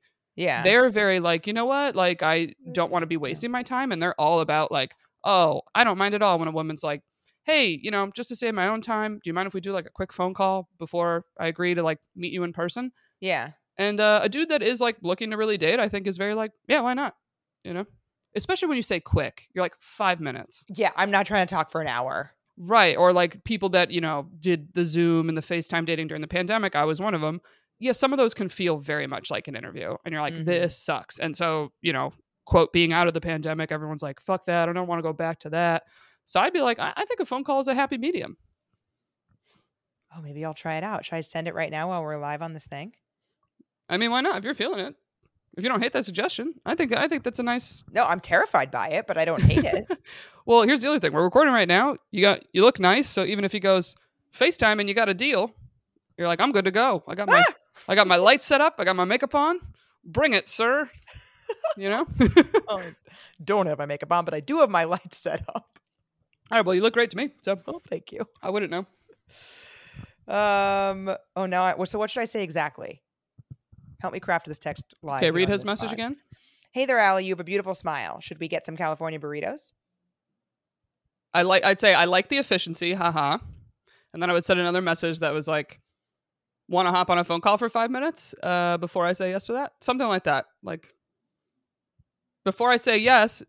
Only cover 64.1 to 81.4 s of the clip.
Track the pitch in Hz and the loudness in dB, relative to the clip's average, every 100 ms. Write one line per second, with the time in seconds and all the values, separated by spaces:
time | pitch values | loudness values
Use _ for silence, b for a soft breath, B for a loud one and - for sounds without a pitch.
64.1 | 175 170 156 139 320 262 180 165 175 - | 0 0 -6 -2 2 4 2 0 -2 -6
65.1 | - 165 - - - - _ _ _ _ | -8 -6 -6 -6 -12 -12 _ _ _ _
66.1 | _ _ _ - 226 185 185 220 233 240 | _ _ _ -2 0 2 2 2 2 0
67.1 | 185 277 - - 196 - 330 - - - | -2 -8 -6 -6 -6 -6 -12 -10 -10 -10
68.1 | - 214 _ - 208 185 175 190 _ _ | -12 -12 _ -6 -4 -4 -6 -10 _ _
69.1 | _ _ B B B B B B B B | _ _ B B B B B B B B
70.1 | B - 202 208 202 196 196 196 190 190 | B -6 0 2 2 2 0 0 -4 -6
71.1 | - _ 185 190 180 185 - 185 208 214 | -8 _ -6 -2 0 0 0 -4 -4 -4
72.1 | 254 220 220 180 160 151 - - - _ | -4 -4 -4 -4 -4 -6 -8 -16 -18 _
73.1 | _ _ _ - - _ - - - 185 | _ _ _ -20 -20 _ -20 -20 -12 -10
74.1 | 185 - 170 - 151 147 - - _ 156 | -8 -2 -2 -2 -10 -10 -10 -14 _ -8
75.1 | 139 175 170 185 202 208 214 226 226 233 | 0 2 2 2 0 -2 -6 -6 -6 -8
76.1 | 285 _ b b b b 254 262 240 202 | -10 _ b b b b -4 0 4 4
77.1 | 190 190 180 170 196 190 185 170 143 95 | 4 0 -4 -4 -4 -4 -6 -6 -6 -8
78.1 | - - 156 165 165 - 160 160 156 165 | -10 -14 -10 -6 -6 -8 -6 -4 -4 -6
79.1 | 156 147 147 170 294 - _ _ _ _ | -8 -8 -6 -6 -8 -14 _ _ _ _
80.1 | _ _ _ _ _ _ _ _ _ _ | _ _ _ _ _ _ _ _ _ _
81.1 | _ _ 170 | _ _ 0